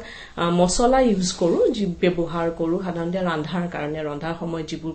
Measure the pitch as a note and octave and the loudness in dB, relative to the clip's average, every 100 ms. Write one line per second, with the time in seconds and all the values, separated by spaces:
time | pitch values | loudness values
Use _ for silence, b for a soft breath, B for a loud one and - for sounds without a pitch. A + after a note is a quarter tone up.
0 | B B B - F3 F3 F3+ - B3 C4 | B B B -2 0 4 4 4 4 6
1 | B3+ F#3+ F3+ - E3+ D#4+ A4+ A3 G3 E3+ | 4 4 0 0 2 4 2 2 -2 2
2 | F#3 F3 D#3+ E3+ E3 E3 E3 F#3 F#3 E3+ | 2 2 -2 -2 -2 0 -2 0 -2 -4
3 | E3+ F#3 F3+ D#3 D3+ F3+ F3 D3+ D3 D#3 | -4 -2 -2 -2 -2 -4 -4 -4 -6 -4
4 | D3+ D3 D#3+ E3+ F3 E3 D#3 D3+ D#3+ | -6 -4 -6 -6 -6 -6 -6 -8 -8